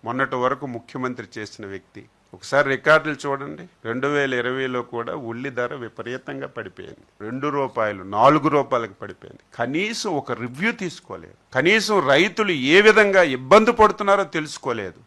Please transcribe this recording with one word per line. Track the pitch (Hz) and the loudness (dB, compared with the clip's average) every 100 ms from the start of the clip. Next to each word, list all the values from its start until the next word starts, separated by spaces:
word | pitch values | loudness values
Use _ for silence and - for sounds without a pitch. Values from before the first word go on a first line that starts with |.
| 110 | -6
మొన్నటి | 127 135 127 | -2 -2 0
వరకు | 127 135 143 | -2 -2 -8
ముఖ్యమంత్రి | 117 - 135 127 123 101 - | -12 -12 -8 -6 -8 -14 -14
చేసిన | 104 - 101 | -14 -14 -14
వ్యక్తి. | 98 _ - - _ _ | -14 _ -20 -20 _ _
ఒకసారి | 92 - 135 143 | -20 -2 0 0
రికార్డులు | 131 151 156 147 139 143 | 0 4 4 2 -8 -6
చూడండి. | 139 143 151 180 _ 113 | -8 -8 -14 -18 _ -8
రెండు | 120 139 | -4 -2
వేల | 147 139 | 0 0
ఇరవైలో | 127 123 131 131 123 | -2 -2 -4 -4 -6
కూడా | 120 117 113 - | -6 -8 -8 -10
ఉల్లి | 117 117 139 | -10 -10 -10
ధర | 120 123 147 | -6 -6 -8
విపరీతంగా | 113 - 120 127 135 135 139 | -12 -12 -12 -10 -12 -12 -12
పడిపోయింది. | 127 101 - 92 - _ _ | -12 -14 -16 -20 -20 _ _
రెండు | 107 127 147 | -12 -6 -4
రూపాయలు, | 143 135 120 107 98 | -4 -4 -2 -4 -4
నాలుగు | 95 101 127 151 147 | -6 4 4 6 2
రూపాయలకు | 147 135 123 113 101 | 0 0 -2 -4 -12
పడిపోయింది. | 101 92 - - _ - | -18 -18 -20 -20 _ -8
కనీసం | 120 151 208 226 - 151 | -4 -2 -4 -4 -6 -6
ఒక | - | -6
రివ్యూ | 113 117 131 214 | -8 -8 -4 -4
తీసుకోలేదు. | - 180 - _ 92 82 _ _ 127 | -4 -10 -12 _ -16 -16 _ _ 0
కనీసం | 160 214 208 202 139 | 2 2 2 0 4
రైతులు | 139 190 175 208 | 4 4 0 -2
ఏ | 156 131 180 | 0 4 6
విధంగా | 214 208 202 190 | 8 6 6 4
ఇబ్బంది | 170 127 131 202 220 | 4 0 6 6 6
పడుతున్నారో | 240 214 - 202 196 | 4 4 4 2 2
తెలుసుకోలేదు. | 180 170 151 - 135 113 95 85 | 2 -4 -8 -8 -6 -6 -6 -12